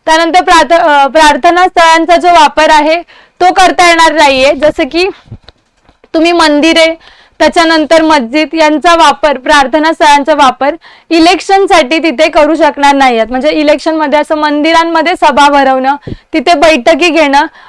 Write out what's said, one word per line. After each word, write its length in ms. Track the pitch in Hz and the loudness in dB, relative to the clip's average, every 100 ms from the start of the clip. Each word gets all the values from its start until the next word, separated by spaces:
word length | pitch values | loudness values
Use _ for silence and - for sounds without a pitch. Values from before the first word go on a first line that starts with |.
| - | -4
त्यानंतर 360 | 320 330 359 | -2 0 0
प्रार्थ-, 320 | 370 339 269 | 2 0 2
अ, 320 | 339 339 285 277 | 0 2 0 0
प्रार्थना 580 | 302 302 285 349 349 | 2 0 2 0 0
स्थळांचा 520 | 370 359 330 330 330 339 | 0 2 2 2 2 0
जो 120 | 349 | 2
वापर 420 | 349 285 285 311 | 2 2 0 0
आहे 320 | 311 302 330 - - _ _ | 2 0 -4 -6 -20 _ _
तो 120 | 359 | 0
करता 360 | 381 370 277 349 | 2 0 2 0
येणार 240 | 330 330 | 2 0
नाहीये, 400 | 302 294 269 269 | 2 0 2 0
जसं 300 | 302 302 - | 0 -2 -2
की 240 | 277 330 381 - _ - - _ _ _ _ _ _ | -4 -2 -4 -6 _ -20 -20 _ _ _ _ _ _
तुम्ही 180 | 330 339 | -2 0
मंदिरे, 680 | 349 320 294 320 330 320 330 - _ _ _ | 0 0 2 0 2 0 -2 -16 _ _ _
त्याच्यानंतर 640 | 311 359 330 320 294 330 | -2 0 0 0 0 0
मस्जिद 460 | 320 302 226 294 302 | 2 -2 -2 -4 -4
यांचा 420 | 330 302 302 349 | -2 -2 0 0
वापर, 440 | 339 302 262 302 262 | 2 2 0 -2 -2
प्रार्थना 540 | 262 294 262 311 311 | 0 0 0 -2 -2
स्थळांचा 420 | 320 311 285 285 | 0 2 2 0
वापर 400 | 294 269 247 277 330 - - _ | 0 0 0 -6 -6 -16 -20 _
इलेक्शनसाठी 880 | 330 330 370 - 392 381 359 254 320 | 0 2 0 0 0 2 0 0 -2
तिथे 300 | 320 247 320 | -2 -2 0
करू 260 | 320 302 | 0 0
शकणार 400 | 311 302 277 277 | 0 -2 0 0
नाही 220 | 277 262 233 | 2 0 0
आहात. 140 | 220 | -4
म्हणजे 200 | 254 294 | -2 -2
इलेक्शनमध्ये 680 | 311 294 294 330 320 302 294 | -2 -2 -2 -2 -4 -2 -2
असं 160 | 302 | -2
मंदिरांमध्ये 800 | 302 302 294 311 330 339 330 320 359 | -4 -2 -2 0 0 0 -2 -2 0
सभा 280 | 311 285 285 | 0 2 2
भरवणं, 480 | 285 269 262 262 277 - | 2 0 0 -2 -6 -10
तिथे 460 | - _ 320 254 | -16 _ -4 -2
बैठकी 540 | 311 320 311 233 294 339 | 2 2 2 0 0 0
घेणं 380 | 311 294 277 311 - | 0 0 0 -2 -10